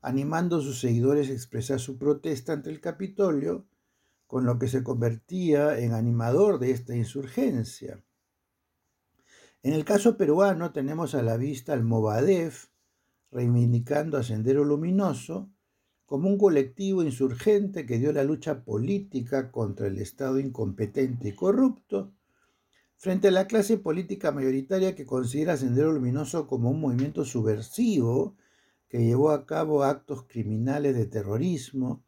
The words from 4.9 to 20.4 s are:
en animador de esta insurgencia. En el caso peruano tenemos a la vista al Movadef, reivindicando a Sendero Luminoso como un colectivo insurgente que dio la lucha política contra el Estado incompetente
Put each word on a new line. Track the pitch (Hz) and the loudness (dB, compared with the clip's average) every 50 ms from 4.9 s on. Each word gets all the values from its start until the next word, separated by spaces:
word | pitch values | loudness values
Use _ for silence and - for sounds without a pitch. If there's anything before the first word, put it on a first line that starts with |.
| 127 117 117 117 117 113 _ _ 180 185 180 165 147 143 147 151 147 | -2 0 0 0 -2 -4 _ _ -6 -2 2 2 4 4 4 2 2
en | 113 120 117 | 0 0 0
animador | 117 113 117 120 117 117 117 117 127 160 202 208 190 | 0 0 0 0 0 0 0 2 4 4 4 4 4
de | 131 123 127 | 2 2 0
esta | 127 120 123 - 120 | 0 -2 -4 -6 -4
insurgencia. | 120 117 117 - 139 135 135 - - 269 254 160 120 107 - - - - - - - _ _ _ _ _ _ _ _ _ _ _ _ _ _ _ _ _ _ _ _ _ _ _ _ _ _ _ - - _ _ _ | -4 -4 -4 -6 -10 -10 -6 -4 -2 0 0 0 -2 -4 -6 -10 -14 -14 -14 -16 -16 _ _ _ _ _ _ _ _ _ _ _ _ _ _ _ _ _ _ _ _ _ _ _ _ _ _ _ -20 -20 _ _ _
En | - 131 151 | -4 -2 -2
el | 156 147 | -2 0
caso | - 208 202 202 233 220 | 2 2 4 6 4 4
peruano | - 196 147 151 170 196 202 190 160 170 165 | 4 2 2 4 4 4 4 4 0 -2 -4
tenemos | - 151 135 139 156 160 170 131 151 | -4 -4 -4 -4 -4 -4 -4 -2 -2
a | 139 | 0
la | 117 113 113 | 0 0 0
vista | 117 123 147 143 123 - - 147 | 0 -2 -4 -4 -8 -4 -2 -2
al | 123 113 | 0 2
Movadef, | 117 117 113 110 107 104 117 135 185 196 175 165 160 - - - _ _ _ _ _ _ _ _ _ _ _ _ _ | 2 2 2 2 2 2 2 4 4 2 2 0 -4 -8 -12 -20 _ _ _ _ _ _ _ _ _ _ _ _ _
reivindicando | - 123 123 120 120 120 120 117 120 120 120 - 147 147 151 160 147 | -6 -2 2 2 4 4 4 4 2 0 0 0 -2 -2 -2 -2 -2
a | 139 120 | -2 -2
Sendero | 120 113 107 110 123 135 143 143 | -2 -4 -2 0 2 2 4 4
Luminoso | 147 147 147 160 175 185 196 202 180 139 120 - - 165 190 196 - _ _ _ _ _ _ _ _ _ _ _ | 2 2 0 0 0 0 2 2 0 -2 -4 -8 -10 -10 -10 -10 -12 _ _ _ _ _ _ _ _ _ _ _
como | _ 139 139 165 190 | _ -4 0 2 2
un | 202 | 2
colectivo | 196 202 196 165 143 135 127 - - 196 196 190 185 | 6 6 6 6 4 2 0 -4 -6 -4 -2 0 0
insurgente | 170 151 123 120 135 131 120 120 - 214 214 202 202 190 196 170 143 | 0 0 0 0 0 -2 0 0 2 4 4 4 2 0 -4 -8 -6
que | 113 123 | -2 -2
dio | 113 127 147 | 0 2 2
la | 147 143 139 | 2 2 0
lucha | 143 156 - - - - 127 - | 0 0 -2 -4 -6 -6 -6 -6
política | - 107 107 120 160 202 202 196 - - 135 120 120 139 135 131 131 | -6 -4 -4 -2 0 -2 -2 -4 -6 -8 -8 -4 -2 -2 -2 -2 -4
contra | - 120 113 104 98 - 104 | -4 -4 -4 -4 -4 -4 -4
el | 101 95 | -4 -4
Estado | 98 104 - - - 139 131 131 | -4 -8 -10 -8 -6 -4 -2 0
incompetente | 135 | -2